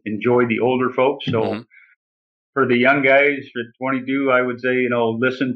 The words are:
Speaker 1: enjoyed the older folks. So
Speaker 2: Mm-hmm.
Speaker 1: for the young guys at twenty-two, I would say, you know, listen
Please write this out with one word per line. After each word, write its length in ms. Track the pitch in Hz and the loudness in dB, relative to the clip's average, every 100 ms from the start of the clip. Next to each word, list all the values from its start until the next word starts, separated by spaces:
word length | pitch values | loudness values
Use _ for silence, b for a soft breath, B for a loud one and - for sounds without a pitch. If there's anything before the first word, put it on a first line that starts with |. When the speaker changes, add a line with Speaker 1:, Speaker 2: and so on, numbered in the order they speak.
Speaker 1:
enjoyed 440 | 104 104 120 123 120 | -8 -4 2 2 2
the 120 | 107 | 0
older 300 | 117 127 123 | 0 0 -2
folks. 360 | - 131 143 - | 0 0 0 -2
So 160 | 117 | -2
Speaker 2:
Mm-hmm. 180 | 107 104 120 b b b _ _ _ _ _ | -2 -6 -10 b b b _ _ _ _ _
Speaker 1:
for 120 | 139 127 | -2 2
the 100 | 120 | 2
young 260 | 123 143 | 4 2
guys 360 | 135 139 143 143 | 4 4 4 -2
at 280 | - 120 117 _ | -8 -12 -12 _
twenty-two, 500 | 131 135 127 135 135 | -6 -4 -4 -2 2
I 100 | 127 | 2
would 180 | 127 123 | 0 -4
say, 140 | 127 | -2
you 140 | 127 123 | -2 0
know, 200 | 120 117 | 0 0
listen 440 | 113 127 127 127 | 0 -2 -2 -6